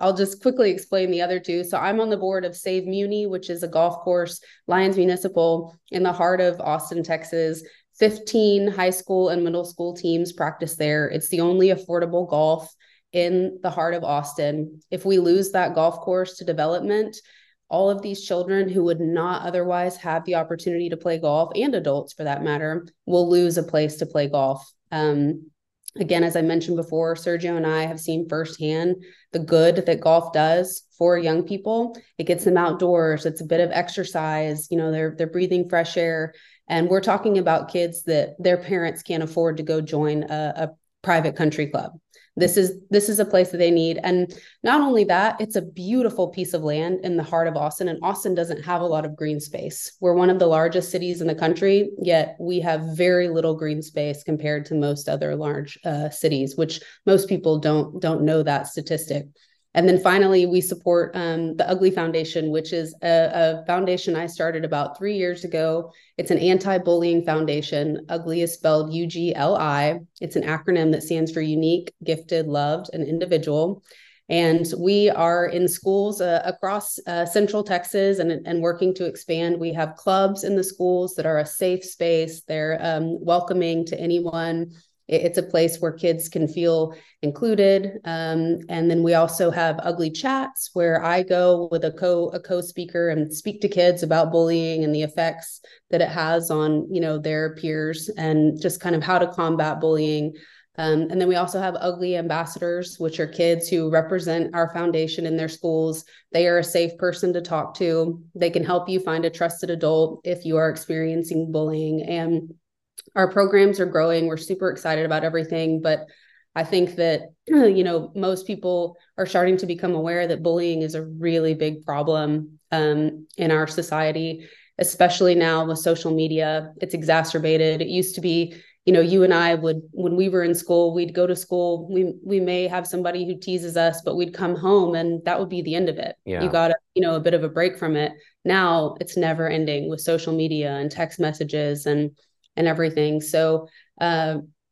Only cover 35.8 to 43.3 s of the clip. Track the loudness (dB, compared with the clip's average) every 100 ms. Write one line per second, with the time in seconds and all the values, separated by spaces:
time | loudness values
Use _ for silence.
35.8 | 0 0 -2 -2 -4 -10 _ _ -4 0
36.8 | 2 2 2 0 2 2 2 2 0 -2
37.8 | -2 -4 -2 0 0 0 2 2 0 -2
38.8 | -2 -4 -6 -4 -2 0 0 0 -2 -2
39.8 | -2 -2 0 -2 -4 -4 -4 -4 -6 -8
40.8 | _ _ 0 2 2 0 0 0 -4 -4
41.8 | -6 -12 _ _ _ 0 2 4 2 0
42.8 | 0 2 2 0 2